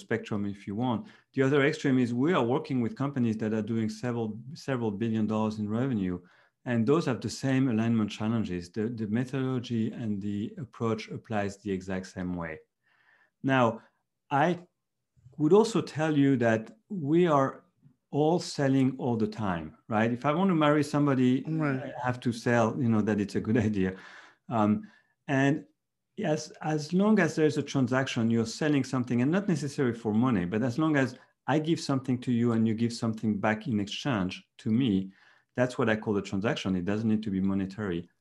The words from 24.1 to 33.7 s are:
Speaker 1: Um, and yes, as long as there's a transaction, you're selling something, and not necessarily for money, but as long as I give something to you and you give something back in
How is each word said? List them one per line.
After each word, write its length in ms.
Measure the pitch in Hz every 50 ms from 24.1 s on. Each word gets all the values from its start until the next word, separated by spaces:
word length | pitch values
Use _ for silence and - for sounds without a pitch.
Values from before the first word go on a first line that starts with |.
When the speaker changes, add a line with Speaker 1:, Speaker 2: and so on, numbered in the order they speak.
| - - - - _ _ _ -
Speaker 1:
Um, 400 | 127 110 104 104 107 107 - - - _ _ _ _ _ _ -
and 360 | 143 135 139 139 160 156 - - _ _ _ _ _ _ _ _ _
yes, 360 | - - 165 156 156 - - - -
as 300 | - 156 156 151 147 -
long 260 | 175 185 202 214 220 190
as 160 | 175 147 -
there's 240 | 165 156 151 131 147
a 40 |
transaction, 680 | 139 - - 139 127 113 127 131 135 - - 127 113 113
you're 160 | 117 117 113
selling 380 | 110 - - 160 151 151 139 127
something, 360 | - - 127 117 123 127 120
and 100 | 123 143
not 180 | 170 202 202 208
necessarily 480 | 170 139 147 139 - - 139 120 113 117 -
for 100 | 110 104
money, 300 | 110 127 131 117 92 87
but 180 | 87 107 110
as 160 | 131 131 123 156
long 180 | 156 160 151
as 200 | 139 131 117 - - - _ _ _ -
I 120 | - 131 160
give 220 | 156 160 165 -
something 380 | - - 139 131 - - 127 120
to 120 | 123 131
you 200 | 123 117 120 120
and 140 | 113 113 113
you 80 | 113 110
give 180 | 110 117 113
something 460 | 117 - 123 113 110 110 - 110 104 95
back 280 | 110 110 107 110 -
in 140 | 139